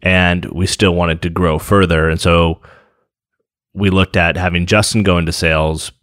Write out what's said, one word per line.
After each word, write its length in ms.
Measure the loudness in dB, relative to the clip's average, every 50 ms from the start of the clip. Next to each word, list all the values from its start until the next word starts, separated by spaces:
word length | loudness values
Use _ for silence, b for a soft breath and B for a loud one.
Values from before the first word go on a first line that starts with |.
and 440 | -2 0 2 2 2 2 0 -2 -4
we 200 | -6 -6 -4 -4
still 300 | -4 -2 0 0 0 2
wanted 260 | 0 0 -2 -2 -4 -4
to 60 | -4
grow 280 | -2 -2 0 0 0 -2
further, 500 | -2 0 2 2 2 2 2 0 0 0
and 100 | 0 0
so 420 | 0 2 2 2 2 2 -2 -4 b b b b b b b b b b _ _ _ _ _ _ _ _ _ _ _ _ -6
we 160 | -4 -2 0
looked 260 | 2 2 2 2 0 0
at 180 | 0 0 0
having 300 | -2 -2 -2 -2 -2 0
Justin 380 | 0 2 2 2 0 0 0 0
go 140 | 2 2 2
into 120 | 0 -2
sales, 600 | -4 -2 -2 0 0 0 0 0 -2 -4 -8 -12 -12 _